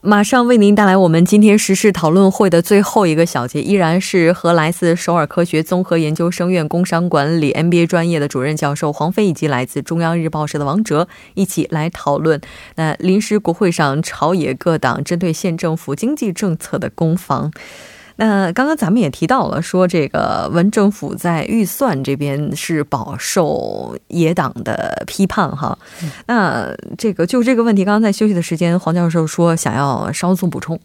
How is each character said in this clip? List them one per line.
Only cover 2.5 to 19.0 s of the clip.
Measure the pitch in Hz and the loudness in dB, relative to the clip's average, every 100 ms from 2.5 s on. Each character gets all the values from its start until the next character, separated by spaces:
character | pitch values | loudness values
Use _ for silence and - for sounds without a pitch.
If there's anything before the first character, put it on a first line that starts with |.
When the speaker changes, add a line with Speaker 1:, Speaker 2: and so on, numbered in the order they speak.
| 170 | 2
Speaker 1:
最 | 170 202 | 4 2
后 | 196 - 185 | 4 2 2
一 | |
个 | 156 170 | 2 0
小 | 135 123 | 0 -4
节， | 147 | -6
依 | 139 | 0
然 | 202 165 175 | 2 2 2
是 | 190 190 165 | 0 2 2
和 | 175 170 | 2 2
来 | 170 156 | 2 2
自 | 175 170 170 | 0 0 0
首 | - | 0
尔 | 170 151 | 0 0
科 | - | -2
学 | 170 156 | -2 -2
综 | 160 180 | -2 -2
合 | 185 170 | 0 0
研 | 156 | 0
究 | 156 170 | 0 -2
生 | 180 175 | -2 -2
院 | 180 151 | 0 0
工 | 170 | -2
商 | 180 165 175 | 0 0 0
管 | 160 143 165 | 0 2 0
理 | 147 | 0
M | 131 165 | 0 2
B | 175 | 2
A | 170 | 2
专 | 175 165 | 0 0
业 | 165 | -2
的 | 143 | -2
主 | 135 | -2
任 | 131 151 | -4 -2
教 | 147 | -4
授 | 143 156 | -2 -4
黄 | 147 151 | -2 -4
飞， | 196 208 | 0 0
以 | |
及 | 156 156 | 0 -2
来 | 131 127 | -2 -4
自 | - | -6
中 | - 165 | -4 -2
央 | 165 170 | -2 -2
日 | 160 | -4
报 | 156 151 | -4 -6
社 | 151 | -4
的 | |
王 | 143 170 | -2 -2
哲 | 214 151 175 - - | 0 0 -2 -6 -14
一 | - | -4
起 | 196 - 151 | -4 -2 -4
来 | 160 156 | -2 -4
讨 | - - 143 | -4 -4 -2
论， | 160 151 - - - - | 0 0 -2 -20 -18 -4
那 | 160 147 | -4 -2
临 | 180 190 | 0 0
时 | 214 214 | 2 -2
国 | 208 | -2
会 | 170 196 | 0 0
上 | 170 151 139 | 0 0 0
朝 | 165 - 156 | -4 -2 -2
野 | 185 143 | 0 -2
各 | 131 - 160 | -4 -2 0
党 | 131 - | 0 -2
针 | 151 175 | -4 -2
对 | 180 | -2
县 | 160 190 165 | -2 -4 -2
政 | 175 165 | -4 -4
府 | - | -6
经 | 143 226 302 | -4 -2 -2
济 | 226 | -4
政 | 170 202 160 | -2 -2 -2
策 | - 147 | -4 -6
的 | - | -6
攻 | - 165 | -2 0
防。 | 170 - 135 147 - - - - - - - | 0 -2 -4 -4 -8 -18 -20 -20 -20 -20 -2
那 | 220 202 185 | 0 2 0
刚 | 180 269 | 0 0
刚 | 311 | 0
咱 | 175 | 0
们 | 220 | 2